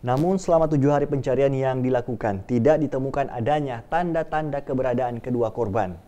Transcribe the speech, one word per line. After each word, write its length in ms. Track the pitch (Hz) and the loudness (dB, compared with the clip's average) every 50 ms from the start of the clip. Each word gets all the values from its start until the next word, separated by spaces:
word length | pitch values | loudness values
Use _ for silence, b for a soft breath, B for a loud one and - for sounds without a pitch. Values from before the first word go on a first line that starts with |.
| - | 0
Namun, 320 | 123 123 135 160 180 190 | 0 0 2 2 2 2
selama 320 | 190 - - 170 165 160 | 0 2 2 4 4 4
tujuh 240 | 156 156 143 131 143 | 4 2 4 4 4
hari 160 | 147 143 143 | 4 2 2
pencarian 480 | 143 139 139 123 139 127 123 139 139 139 | 0 -2 -2 0 0 2 2 2 2 2
yang 240 | 131 131 131 131 131 | 0 0 0 0 0
dilakukan, 640 | 127 127 127 120 113 - 120 104 - 110 101 95 98 | 0 2 0 0 0 -2 -6 -4 -2 -2 -2 -4 -4
tidak 400 | - 123 120 117 143 156 151 156 | 0 0 4 4 4 4 4 2
ditemukan 480 | - - 135 131 135 131 143 139 - | -2 -2 -4 -4 -2 -2 -2 -4 -4
adanya 480 | - 123 117 123 147 156 147 135 120 113 113 | -4 -4 -2 0 0 0 -2 -4 -6 -10 -8
tanda-tanda 720 | - 156 165 180 175 165 165 156 156 156 156 156 151 139 143 | -4 -2 -2 0 0 -2 -2 -4 -2 -4 -4 -2 -2 -4 -6
keberadaan 640 | 139 - 139 127 127 127 123 120 127 120 120 117 - | -4 -4 -2 -2 0 0 0 0 -2 -2 -4 -6 -4
kedua 320 | 123 123 120 117 110 107 | -4 0 0 0 0 0
korban. 400 | 120 117 101 95 113 101 90 87 82 - | -2 -2 0 0 0 -2 -2 -4 -12 -16